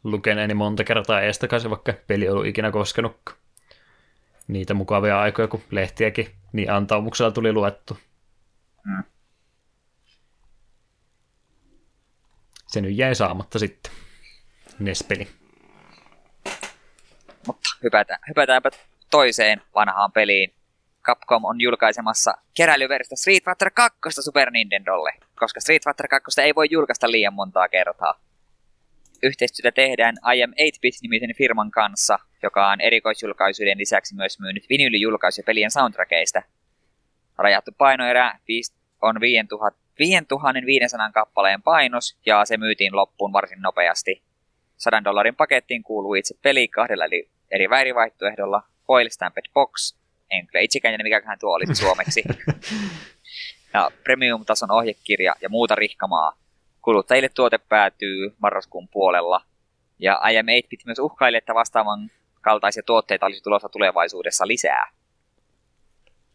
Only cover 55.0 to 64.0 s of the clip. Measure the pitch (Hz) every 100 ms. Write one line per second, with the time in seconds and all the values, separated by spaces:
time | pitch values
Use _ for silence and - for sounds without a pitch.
55 | - 98 92 - 95 110 120 107 107 -
56 | 95 82 78 - _ _ _ _ - 107
57 | - 127 131 - 123 113 - 107 98 -
58 | 101 95 98 - 104 98 - 92 92 104
59 | 95 90 85 92 - _ _ _ _ _
60 | 95 95 101 113 113 120 - - 120 113
61 | 147 - 127 117 - 113 113 117 107 104
62 | 107 - _ _ - 107 101 110 - 117
63 | - 98 98 98 - 104 104 101 98 90